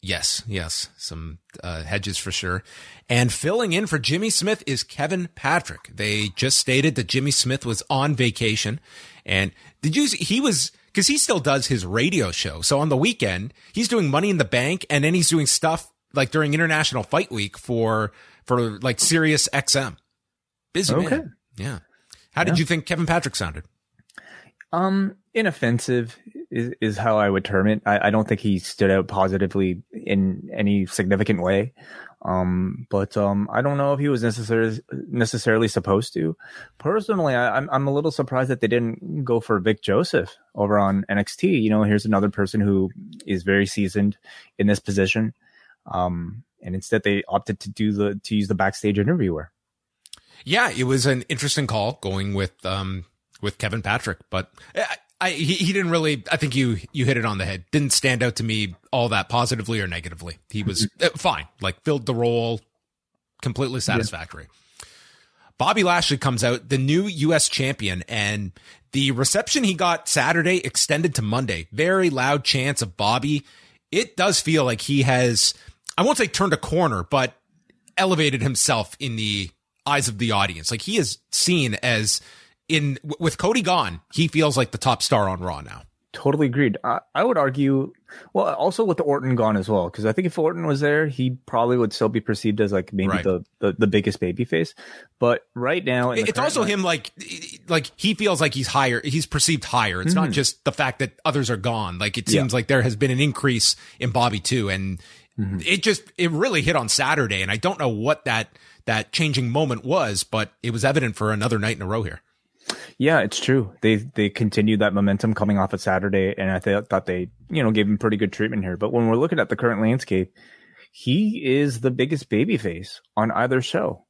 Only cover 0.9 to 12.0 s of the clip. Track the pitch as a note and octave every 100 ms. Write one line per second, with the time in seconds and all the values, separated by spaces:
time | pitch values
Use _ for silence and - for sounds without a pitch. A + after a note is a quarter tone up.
0.9 | _ - D#2+ D#2+ E2 _ - F2 D#2+ D#2
1.9 | G2+ G2 F#2 F#2+ - F#2 A2 - - -
2.9 | - _ A#2+ B2 - D3+ A3 A3+ E3 G#3
3.9 | D#3 A#2+ D#3+ A3 - F#3 A3 - C3 -
4.9 | - D3+ F#3 F3 - C#3 E3+ - - -
5.9 | A2 G#2 G#2 G#2+ - B2+ - - C3 D3+
6.9 | C3 G2 C3+ C#3+ C3+ B2 C3+ A#2+ A2 -
7.9 | C3+ C#3+ C3 B2 - A#2 A2 G#2 C#3 _
8.9 | - - - - F#2+ F#2+ - - _ D3+
9.9 | D#3 D4 G3 E3+ A3 C#4 D3+ - _ _
10.9 | - G3 C#4+ - G3+ C#3+ C#3 B2 B2 F2+
11.9 | G#2+